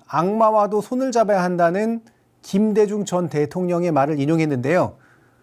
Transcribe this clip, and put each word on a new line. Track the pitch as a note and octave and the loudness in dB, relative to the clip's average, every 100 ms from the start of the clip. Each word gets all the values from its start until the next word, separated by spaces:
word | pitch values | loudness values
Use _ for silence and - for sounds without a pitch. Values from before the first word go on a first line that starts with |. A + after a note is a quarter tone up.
| - | -6
악마와도 | C#3+ F3+ G#3+ A3 A3 G#3 G#3 | -2 0 2 2 2 0 -2
손을 | G3+ B3+ C4 | -4 -4 -2
잡아야 | A#3 G#3 G3 | 0 2 2
한다는 | F3+ F3 E3+ F#3 A3 A#3 - _ _ _ | 0 2 0 2 -2 -4 -8 _ _ _
김대중 | - G3 A3 G#3 G3+ G#3 F#3+ | -4 0 2 2 0 0 -4
전 | F3+ E3+ | -4 -2
대통령의 | D3 D3 F#3 F3+ F3 F3 | -2 -2 -2 -2 0 0
말을 | D3 C#3 D3+ | 0 0 0
인용했는데요. | C#3 E3 D#3 C3+ B2+ F3+ B2+ - _ _ _ _ | 0 0 0 -2 0 0 0 -4 _ _ _ _